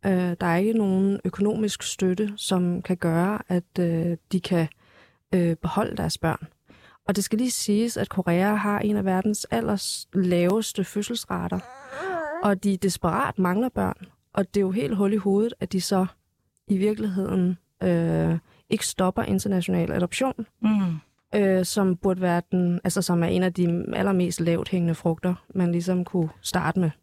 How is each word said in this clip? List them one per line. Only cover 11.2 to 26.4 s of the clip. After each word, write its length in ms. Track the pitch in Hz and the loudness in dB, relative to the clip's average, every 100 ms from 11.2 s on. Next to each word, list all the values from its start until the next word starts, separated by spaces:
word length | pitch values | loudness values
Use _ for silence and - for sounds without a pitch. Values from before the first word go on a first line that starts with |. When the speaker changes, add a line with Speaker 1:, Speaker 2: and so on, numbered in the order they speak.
| - 180 175 175 233 262 277 269 370 359 302 320 | -6 -6 -4 -6 -8 -20 -14 -10 -6 -4 -4 -2
Speaker 1:
Og 220 | 214 196 | 0 0
de 120 | 202 190 | 0 0
desperat 640 | 196 - 175 175 269 - | -2 -2 -2 0 -2 0
mangler 300 | 180 185 247 | 0 2 0
børn. 380 | - 185 - - _ _ | -2 -2 -4 -12 _ _
Og 200 | - 190 | -4 -2
det 60 | 202 | 0
er 40 | |
jo 60 | 190 | 0
helt 260 | 190 - 208 | 0 -2 0
hul 160 | 196 | 2
i 40 | 208 | 2
hovedet, 380 | 196 196 226 - | 2 2 0 -2
at 120 | 185 | -4
de 80 | 185 | -4
så 260 | - 190 185 - _ _ _ _ - | 0 0 0 -6 _ _ _ _ -2
i 80 | 196 | 0
virkeligheden, 840 | 208 214 214 185 190 185 180 180 _ _ | 0 0 -4 -2 -2 0 0 -2 _ _
øh, 560 | 185 170 165 160 165 165 _ _ _ | 0 2 2 2 2 0 _ _ _
ikke 160 | 220 - | -2 -2
stopper 360 | - 185 - | 0 0 0
international 680 | - 190 202 190 175 180 165 | -2 -2 0 -2 0 0 0
adoption. 540 | - 175 - 262 - 220 _ | 0 -2 0 -2 -2 -10 _
Speaker 2:
Mm. 80 | 214 214 185 160 _ _ _ | 0 2 0 -2 _ _ _
Speaker 1:
Øh, 300 | 208 196 185 | 0 2 2
som 320 | 185 - 190 180 | 2 2 2 2
burde 240 | 196 185 | 0 2
være 220 | 180 175 - | 2 0 0
den, 280 | 180 180 175 | 2 2 2
altså, 180 | 185 180 | 0 -2
som 200 | 180 175 | 2 2
er 40 | 170 | 2
en 160 | 180 | 2
af 120 | 185 | 2
de 300 | 175 175 170 - | 2 0 0 -2
allermest 460 | - 196 190 180 175 | -2 2 2 0 0
lavt 280 | 170 165 - | 0 0 0
hængende 260 | 185 170 | 0 0
frugter, 400 | 160 175 160 180 180 _ | 0 -2 0 -2 -4 _
man 180 | 190 175 | 0 0
ligesom 320 | 170 175 180 | 0 0 -2
kunne 240 | 175 185 160 - | 0 0 -2 -4